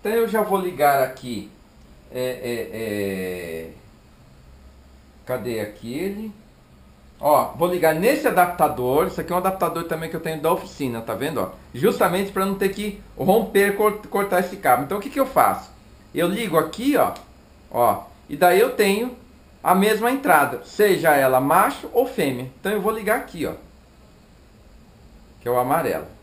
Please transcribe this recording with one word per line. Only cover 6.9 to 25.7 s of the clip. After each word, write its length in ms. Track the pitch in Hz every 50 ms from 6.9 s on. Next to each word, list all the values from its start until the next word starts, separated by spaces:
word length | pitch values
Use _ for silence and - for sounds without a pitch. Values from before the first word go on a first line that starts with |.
| - _ _ - - -
Ó, 340 | - 147 147 131 120 - -
vou 100 | - 165
ligar 280 | 180 180 175 160 156 156
nesse 340 | 160 185 240 285 - - 254
adaptador. 760 | 190 185 180 180 - - 156 123 - 127 123 123 131 151 180
Isso 120 | 190 - -
aqui 140 | - -
é 20 | 175
um 40 | 180
adaptador 460 | 180 190 190 - 180 165 165 165 165
também 260 | 165 165 160 165 156
que 60 | 165
eu 40 | 160
tenho 180 | - 165 160 156
da 140 | 143 160
oficina, 480 | 180 180 - - - - 147 127 117 117
tá 140 | 113 - 110
vendo, 260 | 95 127 151 160 120
ó? 100 | 92 - - - - -
Justamente 580 | - 120 143 220 - - 208 180 170 190 196 196
pra 140 | - 196 190
não 120 | 196 196
ter 180 | 190 202 190 190
que 280 | - 208 208 202 - - - -
romper, 580 | - - 190 220 226 208 - - 196 202 208 202
cor-, 320 | - 214 208 208 - - -
cortar 300 | - 202 196 196 185 180
esse 160 | 185 185 196 190
cabo. 240 | - - - 143
Então 160 | 143 139 190 208
o 20 |
que 80 | 202 277
que 100 | - 285
eu 60 | 269
faço? 460 | 262 - 156 120 101 95 - - - - - - - - - - - -
Eu 140 | 143 165 190
ligo 300 | 196 220 233 196 156 160
aqui, 360 | 151 156 - - 233 277 294 196
ó, 160 | 127 95 - - - - - - - _ _ - - -
ó, 320 | - 117 120 113 98 - - - - - - -
e 80 | 139
daí 240 | 143 180 175 175 190
eu 120 | 233 262 -
tenho 400 | - 208 196 196 214 240 254 - - - - - - - - - - -
a 100 | - 180
mesma 360 | 190 196 214 220 202 220 240
entrada, 520 | 262 277 - - 170 151 139 - 127 - -
seja 500 | - - - 208 202 185 147 147 165 147
ela 240 | 143 135 131 131 127
macho 480 | 135 143 160 180 208 262 277 - - - -
ou 120 | 233 262
fêmea. 440 | 254 - - 165 139 127 120 131 135 - -
Então 100 | - 190
eu 120 | 214 208
vou 100 | 185 208
ligar 240 | 220 220 208 196 220
aqui, 300 | 254 - - - 170 139
ó, 80 | - - - - - - - _ _ _ _ - - - _ _ _ - _ - _ _ - _ - - - - - - - - - - - - - - -
que 80 | - 120
é 20 |
o 80 | 123 123
amarelo 480 | 123 131